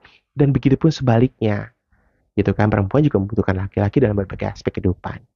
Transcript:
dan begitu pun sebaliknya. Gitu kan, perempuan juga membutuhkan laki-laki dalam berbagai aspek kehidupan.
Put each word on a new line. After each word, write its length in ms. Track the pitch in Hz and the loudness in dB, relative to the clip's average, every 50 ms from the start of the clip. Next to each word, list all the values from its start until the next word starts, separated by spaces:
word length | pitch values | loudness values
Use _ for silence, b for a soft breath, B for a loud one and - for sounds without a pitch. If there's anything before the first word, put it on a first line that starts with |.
| b b b b b _ | b b b b b _
dan 240 | _ 139 147 139 135 | _ 0 0 2 2
begitu 240 | 123 - 135 131 - | 0 2 2 2 2
pun 160 | - 160 151 | 2 0 0
sebaliknya. 800 | - 135 127 113 117 123 131 - _ - 107 104 101 107 - _ _ _ _ _ _ _ _ _ _ _ _ _ | 0 0 2 4 4 2 2 0 _ -4 -4 -4 -4 -8 -12 _ _ _ _ _ _ _ _ _ _ _ _ _
Gitu 160 | - 98 101 95 | -2 0 0 0
kan, 100 | - 107 | 2 2
perempuan 400 | 107 107 104 101 98 - 139 156 | 2 2 0 0 0 2 2 2
juga 160 | 143 - 101 | 2 2 0
membutuhkan 320 | 98 98 117 107 - - 95 | -2 -2 -2 -2 -2 0 -2
laki-laki 480 | 92 95 98 - 98 104 104 - - | -2 -6 -4 -2 -2 -2 0 2 2
dalam 160 | 131 107 104 | 2 2 2
berbagai 400 | 101 98 95 107 - 104 104 98 | -2 -4 -6 -8 -8 -8 -8 -8
aspek 220 | - - 95 - - | -6 -8 -8 -6 -2
kehidupan. 420 | - 92 87 - - - - - - _ _ | -2 -2 -2 -2 -6 -12 -14 -14 -18 _ _